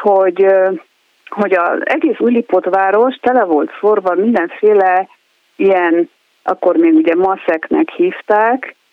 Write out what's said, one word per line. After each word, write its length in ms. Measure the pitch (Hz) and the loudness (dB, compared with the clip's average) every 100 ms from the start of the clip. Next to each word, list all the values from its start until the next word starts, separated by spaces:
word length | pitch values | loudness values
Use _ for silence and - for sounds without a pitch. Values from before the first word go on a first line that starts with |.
hogy, 420 | 208 196 190 180 | 0 2 2 2
ö, 260 | 196 190 190 175 - _ _ _ _ | 2 4 0 -2 -10 _ _ _ _
hogy 240 | 202 202 | -6 -2
az 260 | 185 175 - | 0 0 -4
egész 360 | - 294 311 214 | -4 -2 -2 0
Újlipót 460 | 226 233 233 185 180 | 0 0 0 -2 0
város 500 | 190 190 208 254 262 | 0 0 2 0 -2
tele 220 | 240 254 | -2 0
volt 280 | 190 151 156 - | 0 0 -2 -2
szórva 340 | 208 214 185 | 0 0 0
mindenféle 920 | 175 220 214 170 - 214 208 185 185 190 _ _ _ _ - | 0 0 -2 -4 -2 2 4 2 0 -2 _ _ _ _ -2
ilyen, 540 | 196 185 175 170 170 _ _ _ | 0 2 2 0 -2 _ _ _
akkor 340 | - - - 160 | -8 -2 0 2
még 160 | 165 | 4
ugye 220 | 160 160 170 | 4 2 0
maszeknek 720 | 190 190 - 160 - 156 160 | 0 -2 -4 -4 -4 -2 -2
hívták, 840 | - 180 - - 214 226 262 - - _ | -2 -4 -4 -2 0 2 -2 -6 -18 _